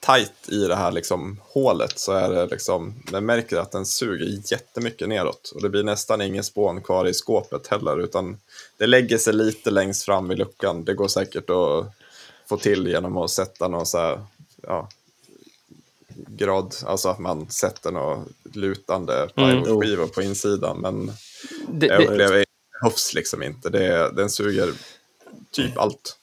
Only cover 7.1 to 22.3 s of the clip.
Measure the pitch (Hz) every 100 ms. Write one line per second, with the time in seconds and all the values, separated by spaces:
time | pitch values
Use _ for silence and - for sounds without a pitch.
7.1 | 87 - 107 - - - 104 82 71 87
8.1 | - 92 104 _ - - _ 110 127 120
9.1 | 113 - 110 110 110 - 101 95 98 -
10.1 | 98 92 92 - - 95 87 82 98 98
11.1 | - 98 - - 92 85 73 104 - -
12.1 | - - - - 104 - 98 92 82 90
13.1 | 92 85 - 92 - 90 85 85 87 82
14.1 | 71 107 _ - _ - 87 101 - _
15.1 | _ _ - - _ _ - _ _ _
16.1 | - - 104 98 95 95 - - 95 95
17.1 | 92 87 80 78 - 95 - 82 87 71
18.1 | 76 98 - - 104 98 98 - 92 87
19.1 | 62 73 - 135 127 - 110 107 101 80
20.1 | - 98 101 104 101 - - 92 104 107
21.1 | 107 - - - - - 170 139 98 -
22.1 | 104 98